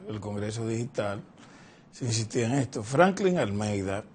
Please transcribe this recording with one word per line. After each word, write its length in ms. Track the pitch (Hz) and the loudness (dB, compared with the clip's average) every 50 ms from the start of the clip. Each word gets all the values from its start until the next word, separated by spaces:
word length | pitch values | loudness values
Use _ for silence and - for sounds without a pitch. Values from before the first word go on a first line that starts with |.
| 190 - | -10 -8
el 120 | 107 104 | -8 -6
Congreso 460 | 98 104 104 104 104 107 107 113 113 | -6 -6 -4 -4 -4 -4 -4 -4 -4
Digital, 560 | 113 113 113 120 117 - - 107 101 101 110 - - - - - - - - - - - - - - | -2 -2 -2 -4 -4 -4 -4 -2 -2 -4 -6 -8 -14 -20 -20 -20 -20 -20 -20 -20 -20 -20 -20 -20 -20
se 140 | - - 135 | -12 -6 -4
insistía 420 | 117 113 113 110 107 - 123 113 | -2 0 0 -2 0 0 0 2
en 80 | 113 131 | 2 2
esto. 280 | 139 123 113 - 131 107 | 2 0 0 -2 -8 -6
Franklin 560 | 110 135 147 175 190 180 202 202 185 180 165 | 0 6 6 6 6 6 2 2 2 2 2
Almeida, 680 | 123 104 101 104 107 104 104 98 95 98 98 104 - - | 2 0 0 0 0 0 0 0 0 -2 -2 -4 -6 -10